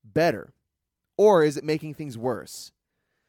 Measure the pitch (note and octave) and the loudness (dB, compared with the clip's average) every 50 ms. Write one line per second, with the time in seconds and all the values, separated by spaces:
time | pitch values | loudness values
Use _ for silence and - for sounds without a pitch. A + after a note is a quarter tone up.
0 | _ A#2 G2 D3 E3 E3+ C3 G2 - - _ _ _ _ _ _ _ _ _ _ | _ -6 -2 0 0 2 0 -2 -6 -14 _ _ _ _ _ _ _ _ _ _
1 | _ _ _ - G3 G#3+ G#3 F3 D#3 D3+ C#3 C#3+ C3+ D3+ D#3 D#3+ - D#3 C#3+ - | _ _ _ 2 4 6 6 6 4 4 0 -2 -4 -4 -4 -4 -6 -10 -12 -12
2 | D#3 D3 A#2+ A2+ A2+ C3 A#2 F#2+ C#2 - - - - - _ _ _ _ _ _ | -12 -12 -10 -8 -6 -6 -6 -6 -8 -14 -18 -18 -20 -20 _ _ _ _ _ _
3 | _ _ _ _ _ | _ _ _ _ _